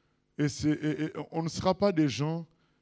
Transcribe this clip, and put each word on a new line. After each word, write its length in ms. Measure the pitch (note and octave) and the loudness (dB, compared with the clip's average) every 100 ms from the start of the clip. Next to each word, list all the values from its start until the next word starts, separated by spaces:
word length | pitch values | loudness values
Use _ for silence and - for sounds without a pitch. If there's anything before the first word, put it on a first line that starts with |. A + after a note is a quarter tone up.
| _ _ _ - | _ _ _ -2
Et 120 | D3 | -2
c'est, 240 | - D3 | 0 0
et, 320 | D3+ D3+ D3+ | 2 0 -2
et 80 | D#3 - D3 | -4 -6 -6
on 140 | E3 | -4
ne 40 | E3 | -4
sera 240 | - F#3 | 0 0
pas 200 | F#3 G3+ | 2 2
des 160 | D#3+ D3+ | 4 2
gens 360 | G#2+ D3+ E3 E3 _ _ _ | 2 -2 -2 -8 _ _ _